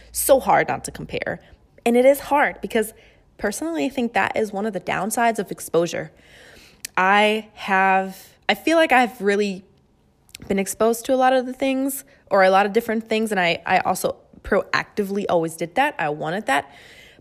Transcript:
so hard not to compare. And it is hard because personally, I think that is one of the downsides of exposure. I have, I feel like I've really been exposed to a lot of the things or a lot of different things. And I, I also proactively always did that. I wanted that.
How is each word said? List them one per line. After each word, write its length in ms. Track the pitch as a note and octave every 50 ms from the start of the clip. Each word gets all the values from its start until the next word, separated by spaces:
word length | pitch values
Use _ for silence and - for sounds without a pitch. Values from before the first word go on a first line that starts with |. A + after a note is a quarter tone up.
| - -
so 300 | - - - - C4+ -
hard 280 | - G3 D#3+ C#3 - -
not 160 | C3 - -
to 60 | D3
compare. 500 | - - - - - - - - - - - - - - _ _ _ _ -
And 120 | A#3 A#3+
it 80 | B3 B3+
is 140 | C4+ C#4+ C#4
hard 420 | - - C#4+ D4 B3+ F#3 F3+ -
because 340 | - G3+ - A3+ A3 A3 - - - - _ _ _ _ _
personally, 480 | - - G#3 G#3 - D#4 E4 E4 D4+ C#4
I 40 | C4
think 260 | - C4+ A#3 A3+ -
that 220 | G3 - - -
is 160 | - A3 G3+ G#3
one 140 | G3 G#3
of 60 | A3+ G3
the 80 | G#3+
downsides 580 | - - D3 D#3+ F3+ A3 - B3+ A#3 A#3 A3 G#3
of 120 | F#3+ -
exposure. 600 | - - - - - E3 F3 E3 - - D#3 D#3 - _ _ - - - - - - - - - _ _ - - -
I 540 | F3+ F#3 F#3+ G3+ G#3 G#3+ G#3+ G#3+ A3 A3 - _
have, 720 | - - G#3 F#3+ F#3+ F#3+ F#3+ F#3+ F#3+ F#3+ F#3+ F#3 - - - _ _ _ -
I 60 | G#3
feel 240 | G#3 - D#4 D#4+ E4
like 120 | D#4+ D#4
I've 300 | C4 B3+ B3 A3 - -
really 440 | F#3+ G3+ G3+ G3+ G#3 G3+ F#3 F#3+ - _ _ _ _ _ _ _ _ _ _ _ _ _ - - - -
been 100 | G3 G3
exposed 460 | F#3+ - - - A3 A3+ A#3 A#3 -
to 100 | - C4
a 20 |
lot 160 | B3+ C4 B3+ C4
of 120 | C4 B3
the 80 | B3+ C4
things 520 | - C#4 C4+ C4 C4 C4+ C#4 C4+ - - _ _ _ _ -
or 120 | - G3 F#3+
a 80 | F#3+
lot 160 | F#3+ F#3+ G#3
of 60 | G#3 G3
different 360 | A#3 A3+ A3+ A3 A3+ A3 -
things. 220 | A3 A3 A3+ G#3
And 80 | G#3 F#3
I, 240 | F3 E3+ E3 - -
I 120 | - F#3 F3
also 360 | - F#3+ F#3 - - - - - _ _ - - -
proactively 840 | - G#3+ F#3 - - - D#3 D3+ - - - G3+ F#3+ G3+ G#3 G3 -
always 260 | F3+ E3+ E3 E3 D#3+
did 200 | - F3 E3 -
that. 200 | C4 C#4 D4+ C#4+ -
I 100 | E3 D3
wanted 380 | D3+ D#3 D#3+ D#3 F3 G#3 A3
that. 260 | - C4+ - - - - - - - - - - - - -